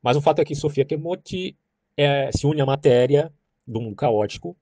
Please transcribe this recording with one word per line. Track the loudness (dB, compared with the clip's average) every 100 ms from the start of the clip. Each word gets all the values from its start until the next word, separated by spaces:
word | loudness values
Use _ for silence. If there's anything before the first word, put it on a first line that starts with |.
Mas | 2 2
o |
fato | 2 2
é |
que | 0
Sofia | -2 -4 -2
Kemote, | -2 -4 -6 -8 -8 -8 -8 -12 _ _ _ 0
é, | 0 2 -2
se | -2 -2
une | 0
à | 0
matéria | 2 4 4 4 2 0 _ _ _ -10
do | -8
mundo | -8 -4
caótico | 0 0 -2 -6 -14 -16